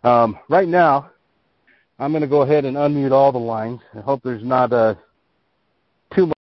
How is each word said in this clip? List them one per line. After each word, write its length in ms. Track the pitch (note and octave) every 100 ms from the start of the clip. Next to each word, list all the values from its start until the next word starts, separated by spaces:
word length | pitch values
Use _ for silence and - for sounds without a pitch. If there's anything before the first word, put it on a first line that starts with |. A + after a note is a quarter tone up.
Um, 340 | A#2+ A#2+ A#2 G2+ _
right 200 | D#3+ F#3
now, 440 | F3 E3 C#3 C#3 _ _ _ _ _ _ _ _ _
I'm 160 | C3+
gonna 140 | D#3 D3
go 140 | D3
ahead 240 | C3+ D3+ C#3
and 120 | C#3
unmute 340 | D3 D3 C3+
all 200 | C3+ C#3
the 80 | B2+
lines. 400 | A#2 A2+ A2+ A#2+ _ A2
I 60 |
hope 200 | G#2 C3+
there's 200 | C3 A#2
not, 280 | A#2+ B2+ B2
uh, 240 | A#2+ A2+ G#2 _ _ _ _ _ _ _ _ _ _ _
too 140 | - F3
much. 100 | D3+